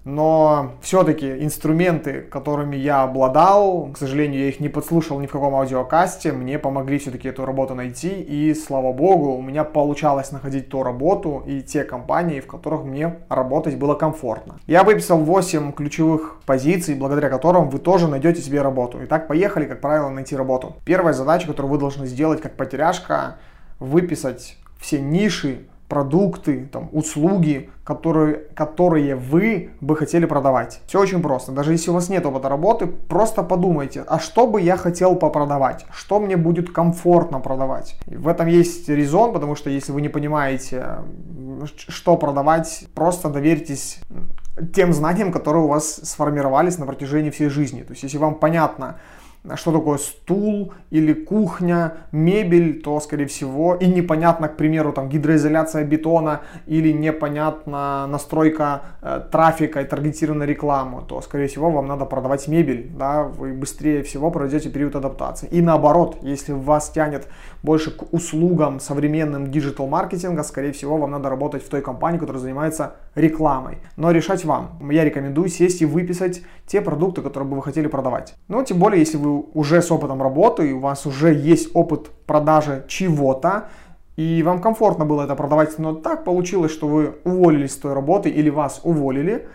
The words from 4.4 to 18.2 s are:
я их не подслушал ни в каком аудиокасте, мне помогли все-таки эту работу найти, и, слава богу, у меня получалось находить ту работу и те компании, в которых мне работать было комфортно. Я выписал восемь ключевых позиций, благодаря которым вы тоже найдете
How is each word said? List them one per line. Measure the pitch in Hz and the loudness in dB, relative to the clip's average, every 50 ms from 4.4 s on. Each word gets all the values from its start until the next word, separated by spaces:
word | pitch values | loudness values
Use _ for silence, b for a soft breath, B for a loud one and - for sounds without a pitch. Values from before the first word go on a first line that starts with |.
я | 139 139 | -2 -2
их | 131 - | -2 -2
не | 147 | -4
подслушал | 143 - 147 143 - 165 165 160 - 143 143 | -4 -4 -6 -2 0 0 0 0 0 -4 -6
ни | 139 | -6
в | 139 | -6
каком | - 143 139 143 139 | -4 -2 0 0 2
аудиокасте, | 135 135 127 131 127 127 127 156 160 185 185 - - - 160 139 | 0 0 0 -2 -2 -2 2 2 2 2 2 0 -4 -4 -4 -4
мне | 127 127 127 139 147 | -4 -4 -6 -4 -4
помогли | - 135 135 139 135 135 143 143 | -4 -2 -2 -4 -2 -2 -2 -4
все-таки | - 135 123 120 - 131 | -4 -6 -10 -8 -8 -8
эту | 127 135 131 | -8 -6 -6
работу | 131 131 135 131 135 131 | -4 -2 -2 -2 -2 -4
найти, | 123 123 127 123 - - 175 196 190 | -8 -8 -10 -8 -8 -6 -6 -6 -6
и, | - 143 147 147 151 156 151 | -6 -6 -2 0 2 2 2
слава | 156 - - 143 131 131 127 | 0 -2 -4 -2 0 0 0
богу, | 123 123 151 190 190 165 147 139 131 | 0 2 4 4 6 4 4 0 -2
у | 127 | -4
меня | 131 135 135 151 151 | -6 -4 -4 -4 -2
получалось | 151 - 151 143 147 147 - 156 147 139 139 135 - 143 | 0 0 0 0 0 0 0 0 2 2 0 -2 -6 -10
находить | 135 135 139 135 135 127 | -10 -8 -6 -6 -6 -6
ту | - - 135 127 | -4 -2 0 0
работу | 123 123 123 139 170 196 - - 160 143 131 - | 0 0 0 0 0 2 0 0 -4 -6 -6 -6
и | 139 139 139 | -8 -8 -8
те | 127 - - 147 135 | -6 -4 -4 -4 -2
компании, | - 127 123 123 143 143 160 175 170 147 135 | -4 -6 -8 -4 -2 0 0 0 0 -2 -6
в | - | -8
которых | - - - - 151 156 151 135 | -12 -14 -10 -6 -4 -4 -4 -6
мне | 135 135 143 156 170 170 - - - | -6 -6 -4 -4 -4 -6 -8 -8 -4
работать | - 127 127 123 135 160 160 165 131 | -2 -2 0 0 0 -2 -2 -2 -2
было | 127 139 147 143 | 0 0 0 0
комфортно. | - 160 156 147 - - 120 110 - - - - - - | 0 0 -2 -2 -4 -6 -6 -8 -8 -10 -16 -18 -12 -2
Я | - 156 180 190 | 4 6 6 8
выписал | 208 214 175 170 - 180 | 8 6 4 4 2 2
восемь | 160 156 151 180 196 180 - - 151 147 143 | 4 4 4 2 2 2 0 -2 -2 -4 -4
ключевых | 139 - 147 147 - - 160 160 160 156 156 - - - - | -6 -6 -6 -4 0 2 2 4 2 2 0 -6 -14 -6 -2
позиций, | - 135 127 127 151 160 165 170 160 143 | 0 0 2 2 2 2 2 0 -2 -2
благодаря | 131 135 135 143 147 147 131 | -2 -2 0 0 0 0 0
которым | 131 127 147 165 123 131 135 135 | 0 2 2 4 4 4 4 2
вы | 139 135 | -2 -2
тоже | - 170 190 180 170 156 | 2 4 4 4 4 2
найдете | 143 135 | 2 2